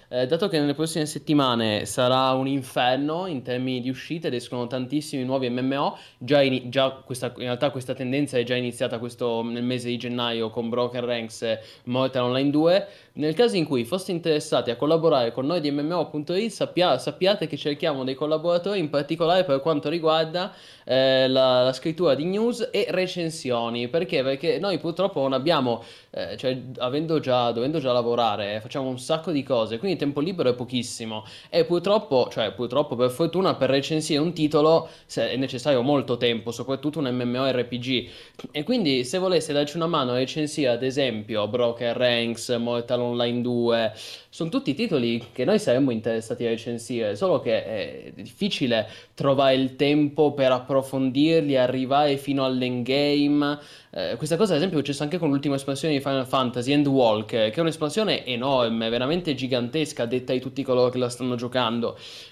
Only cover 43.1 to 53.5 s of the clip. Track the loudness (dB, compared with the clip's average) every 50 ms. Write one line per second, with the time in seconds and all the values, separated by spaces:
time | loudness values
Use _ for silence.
43.1 | 0 0 0 0 0 -2 -2 0 0 2 2 2 2 2 2 0 -2 -6 -16 -16
44.1 | -16 -18 -20 _ -8 -6 -6 -2 -2 -2 -2 -2 -2 -2 -2 0 0 0 0 0
45.1 | -2 -2 -6 -8 -6 -2 0 2 2 2 4 2 2 4 4 2 0 0 -2 -2
46.1 | -2 -2 -2 -6 -6 -2 -2 -2 -2 -2 -4 -6 -8 -8 -6 -6 -4 -2 -2 -2
47.1 | -2 0 0 2 2 2 2 2 0 0 0 -2 -6 -6 -6 -8 -10 -12 -14 -16
48.1 | -16 -16 -16 -14 -8 -4 -4 -2 -2 0 0 2 2 2 0 -2 -6 -20 -20 -14
49.1 | _ -2 2 2 4 6 6 6 6 4 2 0 0 2 2 4 4 4 4 2
50.1 | 4 4 2 4 4 4 4 4 4 2 0 0 0 0 0 0 -2 -2 0 0
51.1 | 2 2 4 4 4 4 4 4 4 4 4 2 2 0 0 2 2 4 4 2
52.1 | 2 0 -2 -2 0 0 0 0 0 0 0 0 -2 -2 0 0 2 2 2 2
53.1 | 4 4 4 4 4 2 2 0